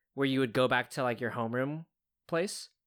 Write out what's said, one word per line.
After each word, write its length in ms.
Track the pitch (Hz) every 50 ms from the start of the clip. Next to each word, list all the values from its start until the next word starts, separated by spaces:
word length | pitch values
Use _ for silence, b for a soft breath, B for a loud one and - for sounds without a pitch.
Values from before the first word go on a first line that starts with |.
| _ _ _
where 120 | 139 139
you 140 | 135 135 131
would 120 | 135 120 101
go 160 | 131 127 123
back 220 | 131 123 123 -
to, 120 | - - 135
like, 180 | 123 120 98
your 120 | 123 117 107
homeroom 520 | 123 117 113 117 123 131 139 151 160 165 - _ _ _ _ _ _ _ -
place, 400 | - 165 180 208 - - - - _ _ _